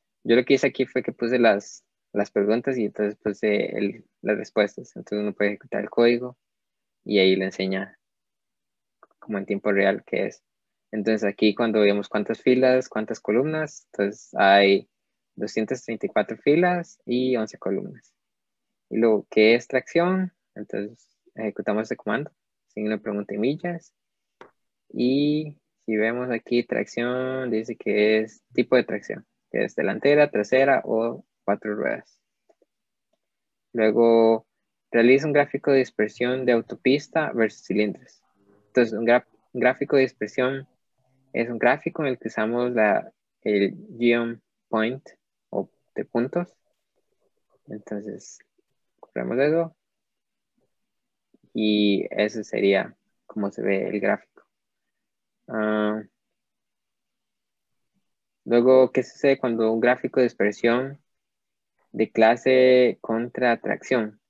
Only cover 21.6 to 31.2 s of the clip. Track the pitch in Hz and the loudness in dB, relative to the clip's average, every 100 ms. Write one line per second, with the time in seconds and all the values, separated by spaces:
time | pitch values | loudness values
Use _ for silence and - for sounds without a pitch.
21.6 | - 104 110 101 - 110 151 _ _ _ | -4 -4 -4 -8 -4 -6 -6 _ _ _
22.6 | _ - 107 107 107 101 104 104 120 156 | _ -8 -4 -4 -4 -6 -6 -4 -2 -2
23.6 | 175 170 - _ _ _ _ - - _ | -6 -8 -12 _ _ _ _ -20 -20 _
24.6 | _ _ _ - 123 135 147 151 151 147 | _ _ _ -2 0 2 0 -2 -4 -12
25.6 | _ _ - 110 110 120 127 117 - 120 | _ _ -6 -2 -2 -2 -4 -6 -2 -2
26.6 | - 117 104 - 120 127 131 131 127 110 | 0 -4 -4 -4 -4 -4 -4 -6 -4 -4
27.6 | 117 117 - 104 107 110 110 - _ - | -6 -8 -4 2 2 2 -2 -10 _ -2
28.6 | 120 127 - 107 - - - _ _ - | 2 2 0 -6 -8 -12 -14 _ _ -4
29.6 | 107 - 95 104 143 147 147 107 101 131 | -4 -2 -4 0 2 4 4 0 0 2
30.6 | 135 131 - 113 117 123 | 4 2 0 -2 -2 -6